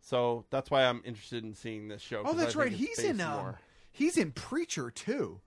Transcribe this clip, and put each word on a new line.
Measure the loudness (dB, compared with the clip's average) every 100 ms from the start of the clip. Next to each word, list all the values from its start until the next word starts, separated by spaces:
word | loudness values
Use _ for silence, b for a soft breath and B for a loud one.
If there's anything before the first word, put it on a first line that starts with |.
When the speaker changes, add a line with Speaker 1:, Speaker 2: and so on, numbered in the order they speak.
| 0
Speaker 1:
So | 2 4 2 -2
that's | -4 2
why | 6
I'm | 6 4
interested | -4 -10 -8 -8
in | -6
seeing | -8 -8 -8 -8
this | -10
show, | -6 -4
Speaker 2:
Oh, | 0
Speaker 1:
'cause | 2
Speaker 2:
that's | 2 4
Speaker 1:
I |
think |
Speaker 2:
right. | 0
Speaker 1:
it's | 2
Speaker 2:
He's | -2 0
Speaker 1:
based | 0
Speaker 2:
in, | 0
um, | 0 -2
Speaker 1:
more. | -4 -8 b b b
Speaker 2:
he's | 0 2 4
in | 2
Preacher, | 0 -4 -2 -2 -4 -4
too. | -6 -4 -2 -2 -4